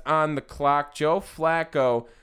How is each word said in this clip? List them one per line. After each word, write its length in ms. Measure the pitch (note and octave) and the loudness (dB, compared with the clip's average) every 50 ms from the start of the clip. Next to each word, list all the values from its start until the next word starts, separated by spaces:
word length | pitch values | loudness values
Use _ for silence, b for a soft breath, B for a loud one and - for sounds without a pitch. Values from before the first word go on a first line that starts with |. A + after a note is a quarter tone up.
| - | -4
on 300 | C3+ D#3 D#3 D#3 D#3 D3+ | -2 0 0 0 0 -2
the 60 | C#3 | -4
clock, 520 | - - - - D3 C#3+ C#3+ D3 C#3+ - - | -8 -8 -8 -2 0 2 2 2 0 -4 -4
Joe 240 | - D3+ D3+ E3 G3 | -2 0 0 0 0
Flacco 880 | G3 - - - D#3+ D#3+ E3 E3 D#3+ D#3+ - D3 C3 B2+ A#2+ A#2 A#2+ b b b | -2 -6 -6 -2 0 0 0 0 -2 -2 0 2 2 2 2 0 -2 b b b